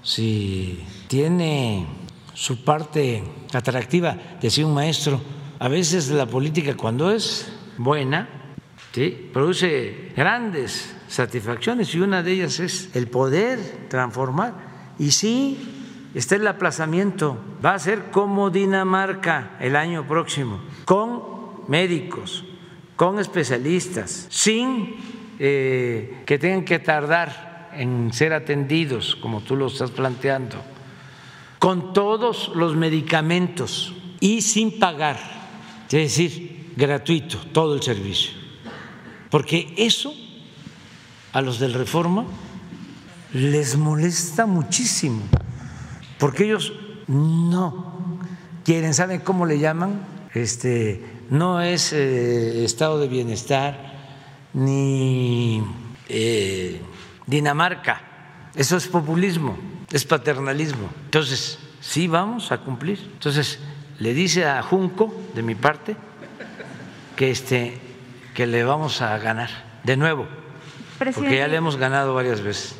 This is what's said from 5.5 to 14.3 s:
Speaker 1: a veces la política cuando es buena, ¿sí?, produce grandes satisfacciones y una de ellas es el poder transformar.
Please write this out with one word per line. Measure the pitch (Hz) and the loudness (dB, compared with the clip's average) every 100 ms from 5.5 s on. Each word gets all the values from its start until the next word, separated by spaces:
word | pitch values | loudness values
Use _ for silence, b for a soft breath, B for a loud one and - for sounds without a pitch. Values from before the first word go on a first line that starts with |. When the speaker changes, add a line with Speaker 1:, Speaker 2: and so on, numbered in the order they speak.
| - | -4
Speaker 1:
a | 123 | 0
veces | 151 170 180 139 | 2 2 2 2
la | 147 123 | 2 2
política | 123 143 156 143 123 | 0 0 0 0 0
cuando | 113 117 170 | 0 2 2
es | 220 - - - - - - | 2 0 -4 -8 -12 -14 -4
buena, | 120 151 131 156 220 - - - - - - | 0 2 2 0 -2 -12 -16 -18 -20 -20 -10
¿sí?, | - 151 - - | 0 0 0 -4
produce | 127 151 180 180 143 110 101 - - | 0 2 4 2 2 -2 -8 -8 2
grandes | 156 233 233 165 117 - - - - | 4 4 0 -2 -4 -6 -10 -14 -10
satisfacciones | - 123 123 104 120 - 240 185 160 | -2 0 0 -4 -2 0 0 0 2
y | |
una | 196 190 | 2 2
de | 170 | 2
ellas | 190 170 135 | 0 0 -2
es | 175 - - 123 | -4 -4 -4 -4
el | 120 | 0
poder | 123 135 147 226 254 180 - - | 2 4 4 2 -2 -6 -12 -6
transformar. | 131 127 117 131 | -2 -2 -2 -2